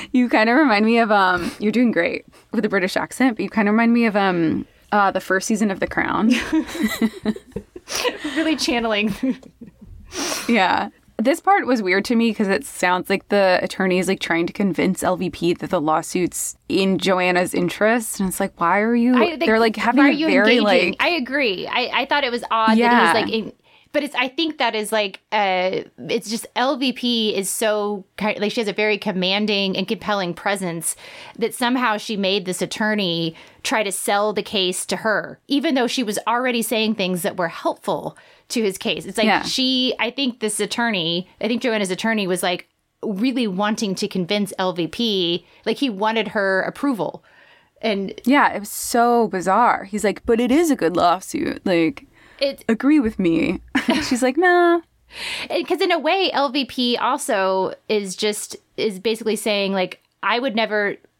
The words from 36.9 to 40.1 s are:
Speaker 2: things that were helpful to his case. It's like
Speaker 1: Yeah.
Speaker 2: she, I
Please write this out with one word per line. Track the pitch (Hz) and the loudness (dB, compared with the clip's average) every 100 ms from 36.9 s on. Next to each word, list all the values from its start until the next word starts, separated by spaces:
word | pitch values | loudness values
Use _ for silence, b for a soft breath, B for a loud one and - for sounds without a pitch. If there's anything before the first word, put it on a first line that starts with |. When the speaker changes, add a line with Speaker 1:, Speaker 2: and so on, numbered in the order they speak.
| 214 | 0
Speaker 2:
things | 185 180 | -2 -2
that | 180 185 | -4 -2
were | 170 | -4
helpful | - 339 302 - 160 - - b b b | -4 -4 -4 -4 -4 -6 -12 b b b
to | 254 | -2
his | 208 190 | -2 -2
case. | 202 170 170 | -4 -6 -6
It's | 190 | 0
like | 214 | 2
Speaker 1:
Yeah. | 180 | 2
Speaker 2:
she, | 175 - 262 262 254 - | 0 -2 0 0 0 -2
I | 220 | -4